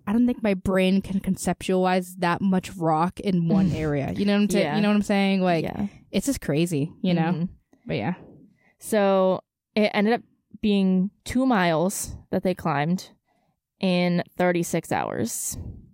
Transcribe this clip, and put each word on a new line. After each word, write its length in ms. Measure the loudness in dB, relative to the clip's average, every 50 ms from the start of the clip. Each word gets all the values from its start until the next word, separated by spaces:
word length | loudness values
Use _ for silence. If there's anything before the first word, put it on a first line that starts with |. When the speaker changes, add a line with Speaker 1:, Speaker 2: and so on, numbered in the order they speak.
| _
Speaker 1:
I 60 | -2
don't 140 | 2 2 2
think 160 | 2 0 0
my 120 | 0 -2 -2
brain 460 | 0 -2 0 2 4 4 4 2 2
can 200 | 0 -2 -4 -4
conceptualize 960 | -2 -2 -2 -2 -2 -4 -4 -2 -2 0 0 2 2 2 2 0 -2 -4 -6 -2
that 220 | -2 -2 0 0
much 340 | 0 0 0 0 -2 -4 -8
rock 440 | -4 0 0 2 2 0 -2 -2 -4
in 280 | -2 0 0 0 2 2
one 220 | 2 2 2 2
Speaker 2:
<laughs> 20 | 0
Speaker 1:
area. 380 | 0 -2 -2 -2 -2 -2 -4 -2
You 80 | 0 0
know 80 | 2 2
what 80 | 2
I'm 80 | 2 2
saying? 140 | 2 2 2
Speaker 2:
Yeah. 100 | 2 0
Speaker 1:
You 60 | 0
know 60 | 2 2
what 80 | 2
I'm 60 | 2
saying? 380 | 2 2 2 2 2 2 2 2
Like, 220 | 2 2 2 0 0
Speaker 2:
Yeah. 220 | -4 -4 -6 -8 -8 -8 -16 -16 _
Speaker 1:
it's 160 | -4 -2 -2
just 140 | -2 -4 -4
crazy, 520 | -4 -2 0 0 0 0 0 -2 -2 -4 -6 -4
you 120 | -2 0 2
know? 80 | 2 2 0
Speaker 2:
Mm-hmm. 120 | 0 -2 -4 -6 -8 -16 _ _ _ _ _
Speaker 1:
But 100 | -6 -6
yeah. 180 | -4 -4 -4 -6 -8 -12 -20 -20 -20 -20 _ _ _ _ _ _ _
Speaker 2:
So 640 | -8 -2 0 2 2 4 4 4 2 2 0 -2 -6 _ _ _ _ _ _
it 160 | 0 0 0 0
ended 200 | 0 2 2 0
up 60 | 0 -2 _ _ _ _ _ -12 -4
being 500 | -2 0 2 2 2 2 2 2 0 -2 -6 _ _
two 220 | -6 -4 -2 0
miles 680 | 2 2 2 2 2 2 2 0 -2 -2 -4 -8 -10 -12 -16 -10 _
that 120 | -6 -2
they 120 | -2 -2 -4
climbed 560 | -2 -2 -2 -2 0 0 0 -2 -2 -4 -12 -20 _ _ _ _ _ _ _ _ _ _ _ _ _
in 420 | -2 0 2 2 2 0 0 -2 -4 -4 _
thirty-six 560 | 0 0 0 2 0 -2 -2 -4 -4 -2 -2
hours. 640 | -4 -4 -2 -4 -4 -4 -6 -6 -6 -8 -8 -8 -8 -10 -12 -14 -16 -16 -20 -20